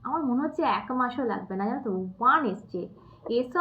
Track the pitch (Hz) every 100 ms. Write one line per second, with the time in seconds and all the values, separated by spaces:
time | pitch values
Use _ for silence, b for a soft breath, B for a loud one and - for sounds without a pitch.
0 | 247 311 285 247 302 311 294 196 - 254
1 | 247 247 247 190 185 190 208 269 240 185
2 | 185 - 240 311 262 190 - 180 175 -
3 | B B - 233 254 359